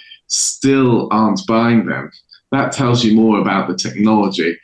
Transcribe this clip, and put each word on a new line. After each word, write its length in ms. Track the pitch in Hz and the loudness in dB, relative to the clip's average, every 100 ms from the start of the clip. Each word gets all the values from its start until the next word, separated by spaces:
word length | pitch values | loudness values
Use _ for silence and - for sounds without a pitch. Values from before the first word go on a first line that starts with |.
| - - - | -20 -20 -8
still 840 | - - - 135 135 127 110 92 | -4 -4 -2 0 2 2 0 0
aren't 340 | 110 110 95 - | 0 0 -2 -2
buying 380 | 113 117 113 85 | 0 2 2 0
them, 260 | 65 71 - _ _ - | -6 -10 -18 _ _ -6
that 200 | 135 107 | -4 -2
tells 340 | 117 123 120 113 | -2 0 2 2
you 80 | |
more 260 | 110 113 104 | 4 4 2
about 280 | 98 98 92 | 0 -2 -4
the 80 | 90 | -6
technology, 840 | - - 107 110 98 90 82 82 | -6 0 2 2 0 -2 -4 -4